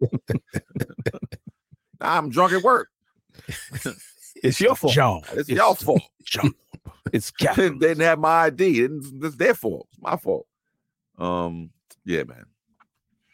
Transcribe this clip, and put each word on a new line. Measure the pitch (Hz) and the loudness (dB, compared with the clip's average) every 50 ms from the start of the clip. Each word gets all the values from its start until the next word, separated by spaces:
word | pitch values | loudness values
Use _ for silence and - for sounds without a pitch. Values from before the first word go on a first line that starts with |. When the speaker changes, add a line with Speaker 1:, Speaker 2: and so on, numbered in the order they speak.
Speaker 1:
<laughs> | 131 117 - 127 - - - - - _ - - - _ - - - - - - - - - - - - - - _ - - _ _ _ - _ _ _ _ _ | -2 -2 -2 -4 -6 -6 -6 -6 -8 _ -10 -10 -10 _ -8 -8 -8 -8 -8 -8 -8 -8 -8 -8 -10 -14 -16 -18 _ -20 -20 _ _ _ -20 _ _ _ _ _
Speaker 2:
Now | - - 165 170 | -2 0 0 0
I'm | 151 143 | -2 0
drunk | 117 156 180 185 175 | 2 2 2 4 2
at | 190 180 | 2 2
work. | 247 254 - - - _ _ _ _ _ _ _ _ _ - - - - - - - 135 - - 135 113 - - - _ _ - - - | 2 2 2 0 -4 _ _ _ _ _ _ _ _ _ -20 -16 -14 -14 -14 -14 -14 -14 -10 -10 -10 -10 -10 -16 -20 _ _ -20 -20 -10
Speaker 1:
It's | - - 131 127 - | -2 0 0 0 2
your | 190 240 262 | 2 2 2
fault. | - - 143 120 | 2 2 2 4
Speaker 3:
Job. | 147 135 120 95 80 76 - - | 4 4 2 2 -2 -6 -8 -6
Speaker 2:
It's | 117 151 143 | -6 -4 0
Speaker 3:
It's | |
Speaker 2:
y'all | 123 180 214 220 - | 2 4 4 4 2
fault. | - - 151 143 - - _ _ _ _ | 2 0 0 0 0 0 _ _ _ _
Speaker 3:
job. | - - - - 135 - - _ _ - - _ - - _ _ - - | -8 -4 0 0 0 -2 -4 _ _ -20 -20 _ -20 -20 _ _ -4 -4
It's | 113 - - - | -4 -4 -6 -4
Speaker 2:
<laughs> | - | -2
They | - | 0
Speaker 3:
capitalism. | - - - 190 180 143 127 | 0 2 2 2 2 2 2
Speaker 2:
didn't | 160 160 165 151 160 | 2 2 2 2 2
have | 165 165 156 | 2 2 2
my | 156 156 165 165 165 | 2 2 4 4 4
I | 156 | 2
D. | 135 120 185 190 151 117 120 | 2 2 2 2 4 2 2
It's, | 135 151 147 135 139 131 135 147 | 0 -2 -6 -12 -14 -10 -8 -8
it's | 160 143 | -8 -4
their | 117 175 - 233 | 0 2 2 2
fault. | - - 113 87 65 - - _ | 0 -2 -6 -6 -6 -10 -16 _
It's | _ - | _ -6
my | - - | -6 -6
fault. | - - - 90 - - - _ _ _ _ _ _ _ _ _ _ _ _ _ 90 | -4 -2 -4 -4 -4 -6 -10 _ _ _ _ _ _ _ _ _ _ _ _ _ -6
Um, | 87 87 87 90 87 85 85 82 82 85 - _ _ _ - _ _ | -4 -4 -2 -2 -4 -4 -6 -10 -12 -16 -18 _ _ _ -20 _ _
yeah, | 92 85 78 67 | -4 -4 -4 -4
man. | 62 62 58 - _ _ _ _ _ _ _ _ _ _ _ _ _ _ _ _ _ | -6 -12 -20 -20 _ _ _ _ _ _ _ _ _ _ _ _ _ _ _ _ _